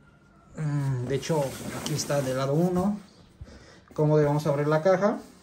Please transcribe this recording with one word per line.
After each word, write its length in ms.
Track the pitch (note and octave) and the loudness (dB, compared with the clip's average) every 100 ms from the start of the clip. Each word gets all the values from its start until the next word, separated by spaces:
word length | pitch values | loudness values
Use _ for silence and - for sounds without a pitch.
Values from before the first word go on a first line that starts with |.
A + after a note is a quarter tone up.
| - _ _ - - - | -20 _ _ -20 -18 -8
mm, 480 | D3+ C#3+ C3+ B2+ B2 | -4 -2 -2 -2 -2
de 80 | |
hecho 280 | C3+ - D#3 C3+ - - - | -4 -2 -2 -2 -6 -10 -8
aquí 140 | - | -6
está 260 | D3 - C#3+ | -4 -2 -2
del 160 | C3 C3 | -2 -2
lado 160 | C3+ | 0
uno, 460 | D3+ F3+ F3+ G3+ G#3 - - - - - - - - - | 2 2 2 0 -2 -8 -20 -20 -20 -20 -20 -20 -20 -10
cómo 240 | - D3+ D3+ | 0 4 4
debemos 280 | C#3+ D3 D#3 | 4 2 0
abrir 220 | C#3 D3 | 0 2
la 140 | D#3 | 2
caja, 360 | F#3+ F3+ G3+ D4 - - | 4 4 2 0 -8 -20